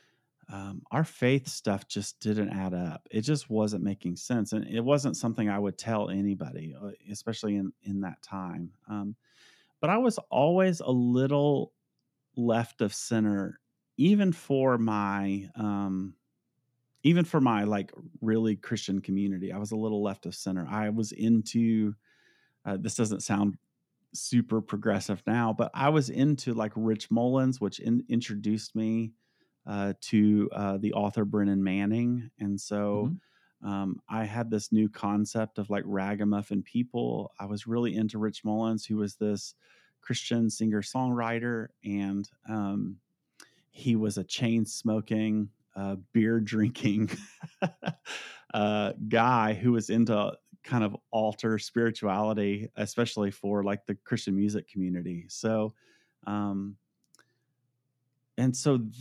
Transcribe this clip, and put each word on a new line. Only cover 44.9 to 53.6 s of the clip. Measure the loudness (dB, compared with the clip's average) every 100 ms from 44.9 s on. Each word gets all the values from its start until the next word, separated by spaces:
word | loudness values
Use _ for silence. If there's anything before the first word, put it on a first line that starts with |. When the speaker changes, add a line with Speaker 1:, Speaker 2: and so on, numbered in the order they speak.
| 0 0 0 2 0 -2 -8 _ -8
Speaker 1:
uh, | -6 -6 0
beer-drinking, | 2 4 2 2 2 2 2 0 2 0 -2 -12 -18 -20 _
<laughs> | -4 -2 -8 -8 -12 -14 -14 -18 _
uh, | 0 0 2 0 -4 0
guy | 4 6 4 2
who | 2 2
was | 2 2
into | 2 4 2 0 -6 _ -20
kind | -4 0
of | 0 -4 _
altar | -2 -2 0 -2 -2
spirituality, | -2 0 0 0 0 0 0 0 0 -2 -6 -6
especially | -4 0 -2 0 -2
for, | -2 -2 0